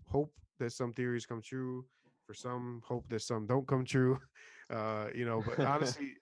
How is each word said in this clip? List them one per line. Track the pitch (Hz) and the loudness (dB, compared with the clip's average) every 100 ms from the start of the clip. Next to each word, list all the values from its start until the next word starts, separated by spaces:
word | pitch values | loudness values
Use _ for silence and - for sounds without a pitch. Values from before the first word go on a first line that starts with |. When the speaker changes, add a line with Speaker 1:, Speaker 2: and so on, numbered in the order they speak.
| - | -2
Speaker 1:
hope | 139 151 - - - | 0 0 -6 -20 -6
that | 120 | -6
some | - 123 | -2 -4
theories | 120 123 120 - | -2 0 -2 -4
come | 113 | -8
true. | - 131 127 127 131 _ _ _ - | -6 -6 -6 -6 -10 _ _ _ -18
For | |
some, | 104 123 123 123 120 | -10 -6 -6 -6 -8
hope | - 123 - | -4 -6 -2
that | 110 | -4
some | - 113 104 | -2 -2 2
don't | 131 135 | 2 4
come | 135 | 2
true. | 127 135 127 135 | 4 6 6 4
<laughs> | - - - - - | -2 -20 -20 -20 -8
Uh, | 113 110 107 107 | -4 -2 -2 -4
you | 120 120 | -2 0
know, | 113 | 0
but | 113 120 | 0 2
Speaker 2:
<laughs> | 139 | 4
Speaker 1:
honestly, | 147 135 120 139 - | 4 2 -2 -6 -6